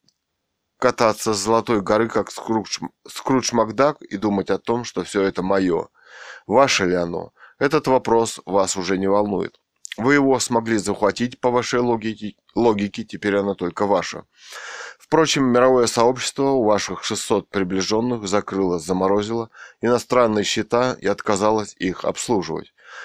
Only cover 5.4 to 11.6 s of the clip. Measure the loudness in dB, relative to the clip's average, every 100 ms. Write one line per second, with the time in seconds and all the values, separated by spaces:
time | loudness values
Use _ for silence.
5.4 | 0 2 2 0 -4 _ _ -20 -20 -16
6.4 | 0 2 4 2 0 0 -2 -6 -12 _
7.4 | -20 -4 0 0 2 0 4 2 2 -4
8.4 | -2 0 0 -2 -2 -2 2 0 0 -2
9.4 | -6 -10 _ _ -16 -4 2 2 4 2
10.4 | 0 -2 0 0 -2 0 0 0 -4 -2
11.4 | 0 0